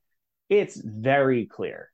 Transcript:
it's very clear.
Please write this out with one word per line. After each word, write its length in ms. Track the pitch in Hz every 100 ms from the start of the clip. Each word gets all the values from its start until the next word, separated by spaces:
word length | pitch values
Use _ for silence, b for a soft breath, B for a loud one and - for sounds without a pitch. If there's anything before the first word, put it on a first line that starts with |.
| _ _ _ _ -
it's 320 | 202 190 -
very 640 | 110 107 123 143 135 123 104
clear. 420 | - 87 50 -